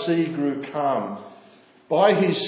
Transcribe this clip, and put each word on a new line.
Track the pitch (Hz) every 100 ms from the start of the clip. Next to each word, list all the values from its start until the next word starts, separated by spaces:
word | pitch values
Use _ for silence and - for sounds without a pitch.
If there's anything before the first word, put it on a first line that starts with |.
| 170
sea | 170 160
grew | 165 143 139 -
calm. | 151 139 123 98 101 - - - - _ _ -
By | 160 202 180
his | 185 151